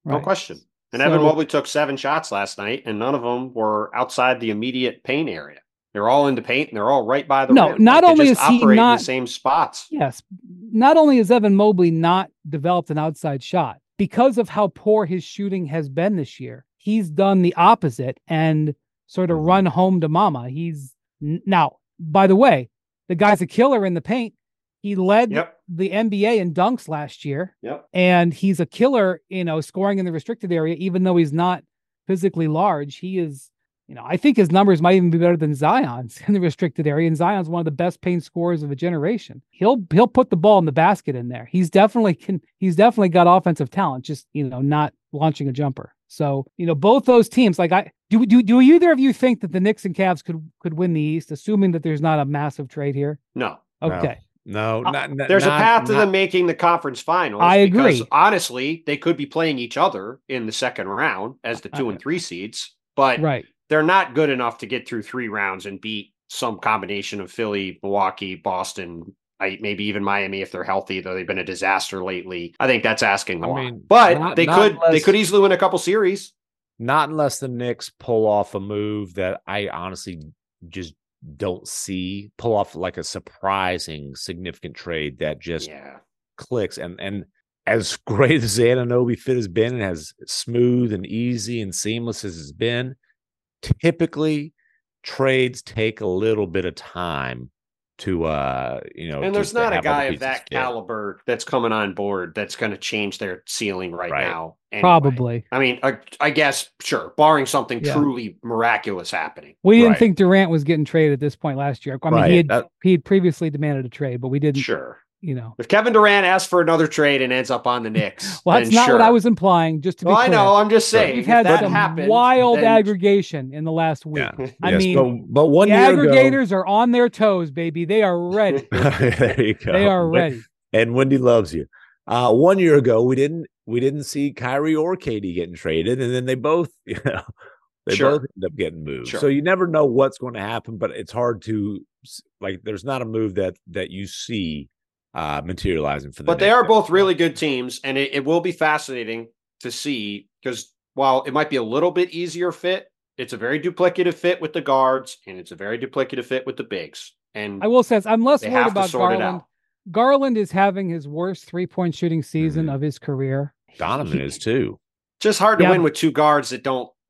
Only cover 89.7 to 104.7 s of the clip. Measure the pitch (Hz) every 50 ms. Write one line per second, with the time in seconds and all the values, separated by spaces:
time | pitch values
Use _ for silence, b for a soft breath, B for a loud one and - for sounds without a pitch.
89.7 | 127 120 101 95 87 78 76 - _ _ - - - - - 120 117 120 123 123
90.7 | 123 123 120 110 104 90 95 - 101 113 120 123 123 113 98 117 120 117 104 95
91.7 | 82 - - 104 113 117 117 117 104 - - 98 82 82 73 71 76 - 110 117
92.7 | 120 120 127 131 135 _ _ _ _ _ _ _ _ _ _ _ _ _ - -
93.7 | - - - 170 165 165 170 - - 147 156 156 151 147 147 165 _ _ _ _
94.7 | _ _ _ _ _ _ _ - - - 135 135 131 131 127 123 123 - - -
95.7 | - 113 110 113 110 - 107 92 90 95 107 113 110 107 101 87 82 95 90 90
96.7 | - - - - - 87 90 85 80 71 65 64 62 62 64 65 _ _ _ _
97.7 | _ _ _ _ _ - - 98 92 82 82 80 78 71 67 67 65 65 65 62
98.7 | 65 - - - - - 80 82 73 71 175 190 202 208 202 202 214 233 233 220
99.7 | 185 165 - 147 147 143 139 131 117 - 131 131 131 - - - - 131 127 127
100.7 | 120 113 95 - 113 107 104 101 92 - _ - 120 113 - - - 127 117 113
101.7 | 110 107 104 98 87 - 101 101 101 92 90 82 - 107 101 - - - 117 107
102.7 | 98 - - - 117 107 104 98 - - 107 95 92 - _ - - - 113 101
103.7 | 95 92 92 87 85 90 90 87 73 71 - 87 85 82 82 82 - _ _ _